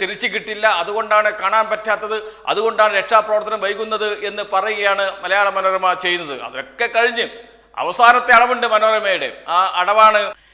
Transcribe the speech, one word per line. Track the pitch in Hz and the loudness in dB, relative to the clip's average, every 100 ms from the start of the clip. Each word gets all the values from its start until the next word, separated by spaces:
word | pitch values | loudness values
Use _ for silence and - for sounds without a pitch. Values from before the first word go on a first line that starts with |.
തിരിച്ചു | 190 202 247 | -6 -4 -4
കിട്ടില്ല, | 196 208 208 214 185 | -4 -8 -2 0 0
അതുകൊണ്ടാണ് | 175 208 214 214 208 - | -2 -4 0 2 2 -2
കാണാൻ | 190 214 214 | 0 0 0
പറ്റാത്തത്, | 214 220 208 214 214 214 - - | -2 -2 -4 -4 -6 -8 -10 -4
അതുകൊണ്ടാണ് | 170 226 214 214 196 | -2 0 2 2 2
രക്ഷാപ്രവർത്തനം | 185 220 214 214 214 220 196 | 2 2 2 -2 -2 -4 -4
വൈകുന്നത് | 208 220 214 214 208 202 | -4 -4 -4 -4 -4 -6
എന്ന് | 208 202 | -8 -4
പറയുകയാണ് | 190 208 214 202 196 196 185 | -2 -2 0 0 0 -2 -6
മലയാള | 175 196 202 190 | -2 0 2 0
മനോരമ | 190 190 185 180 180 | -2 0 0 -2 -2
ചെയ്യുന്നത്. | 175 160 131 120 | -4 -4 -10 -10
അതൊക്കെ | 127 139 - 233 226 | -12 -12 -6 -2 2
കഴിഞ്ഞ് | 240 240 175 - - - _ - | 0 0 -6 -8 -20 -20 _ -8
അവസാനത്തെ | 147 180 240 247 247 233 | -6 4 6 6 4 4
അടവുണ്ട് | 247 240 233 214 | 4 2 0 2
മനോരമയുടെ. | 220 214 202 180 135 - - 170 | 2 2 0 -2 -4 -10 -2 0
ആ | 185 165 | 0 0
അടവാണ് | 180 214 220 214 202 - _ | 0 6 6 4 -2 -8 _